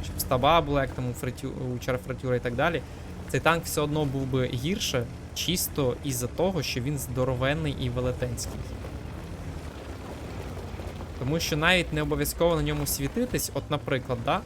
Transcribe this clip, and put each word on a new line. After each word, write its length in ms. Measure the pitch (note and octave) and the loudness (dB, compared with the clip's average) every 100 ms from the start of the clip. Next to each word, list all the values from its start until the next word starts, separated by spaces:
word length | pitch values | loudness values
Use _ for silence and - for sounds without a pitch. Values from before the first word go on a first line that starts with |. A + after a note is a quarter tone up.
щоб 160 | - - | -8 -6
стаба 420 | - C3 C#3 E3 | 0 4 6 6
була, 200 | D3 C#3+ | 6 2
як 100 | C3+ | 2
там 180 | - B2+ | -2 -4
у 40 | |
Фретю-, 360 | A#2+ C3 A#2+ C3 - C3 A#2+ | -2 -4 -4 -6 -4 -4 -4
у 40 | |
Чарфретюра 560 | - B2+ - A#2+ B2+ B2 | 0 -2 -2 -4 0 0
і 40 | |
так 160 | B2 B2 | 2 2
далі, 260 | D#3 D#3 - - - - - | 2 0 -4 -10 -10 -10 -2
цей 100 | C3+ | 2
танк 240 | D#3 E3 | 4 4
все 180 | - - | 2 0
одно 240 | D3 D3+ D3 | 2 2 2
був 200 | C3+ C3 | 0 2
би 220 | C3 B2 | 2 2
гірше, 580 | B2+ C3+ G#3 - C3 A#2+ - - - | 0 0 0 0 0 -2 -6 -8 -4
чисто 600 | - F3 - - C3 A#2+ | 0 0 0 2 2 2
із-за 240 | C#3+ B2 B2 | -2 -2 -2
того, 360 | - F3 F3+ | 2 2 2
що 180 | C3 C3+ | -2 -2
він 160 | B2 D3 | 0 -2
здоровенний 800 | - B2+ B2+ B2 C3 D#3 D3+ C3 | -2 0 0 2 2 2 0 0
і 100 | B2+ | 0
велетенський. 720 | B2 B2+ B2 B2 A2+ - - - - - - - - - - - - - - - - - - - - - - - - - - - - | 0 0 0 -2 -2 -4 -6 -8 -8 -8 -8 -8 -10 -8 -8 -8 -8 -8 -10 -10 -10 -10 -10 -8 -8 -8 -8 -8 -8 -8 -8 -8 -4
Тому 200 | C3 E3 | 0 0
що 180 | - D3+ | 2 4
навіть 360 | E3 F3+ E3 | 6 6 4
не 80 | D3+ | 0
обов'язково 540 | D3+ D3 C#3+ - E3+ D#3+ | 2 2 0 4 4 6
на 80 | |
ньому 220 | D3 D3 C#3+ | 2 0 0
світитись, 680 | - C#3 A#3 B3 E3 - | 0 -2 0 0 0 0
от, 180 | C#3 - | -4 -2
наприклад, 480 | D3 - C3+ - B2 A#2 | -4 0 -2 0 -2 2
да? 160 | F3+ | 0